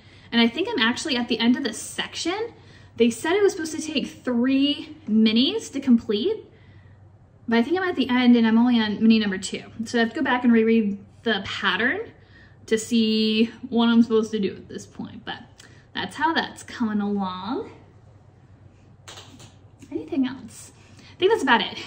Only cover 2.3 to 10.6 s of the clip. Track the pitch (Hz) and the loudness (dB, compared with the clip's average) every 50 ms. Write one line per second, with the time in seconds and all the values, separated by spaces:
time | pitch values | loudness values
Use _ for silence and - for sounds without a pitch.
2.3 | 370 415 453 466 - - - - - - - - - - 233 240 226 - - 320 | -4 -4 -6 -8 -10 -16 -20 -20 -20 -20 -20 -18 -2 2 2 2 2 0 -4 -2
3.3 | 349 415 415 381 - - 320 311 - 311 - - 311 277 - - - - - 262 | 0 2 2 0 0 -2 -6 -10 -10 -10 -10 -8 -6 -6 -6 -6 -10 -10 -8 -4
4.3 | 247 233 240 262 269 269 277 285 285 294 - - - - - - 208 220 220 220 | -2 -2 0 0 2 2 0 0 -2 -4 -8 -14 -18 -16 -8 -2 2 2 4 4
5.3 | 220 233 262 320 403 453 - - - - 262 262 240 233 - - 214 208 247 381 | 4 4 2 2 0 -4 -8 -8 -10 -6 2 4 4 4 4 0 -2 -2 0 -2
6.3 | 440 415 - - - - - - - - - - - - - - - _ - _ | -2 -4 -8 -14 -20 -20 -20 -20 -20 -20 -20 -20 -20 -20 -20 -20 -20 _ -20 _
7.3 | _ _ - - 226 233 240 269 330 370 381 359 359 - 247 240 247 247 254 240 | _ _ -4 0 0 2 2 2 0 -2 -2 -2 -2 -2 -2 0 2 4 6 6
8.3 | 240 240 226 226 220 226 240 247 247 233 220 214 208 - 220 220 226 220 214 202 | 6 6 6 4 4 4 4 4 4 2 2 0 -2 2 4 6 6 6 4 0
9.3 | 190 190 190 - - - - - - - 220 - - 240 226 226 - 320 269 277 | -2 -4 -6 -8 -10 -10 -12 -14 -12 -12 -8 -2 0 0 0 0 0 -2 -2 0
10.3 | 247 247 254 240 233 226 | 0 2 4 6 6 6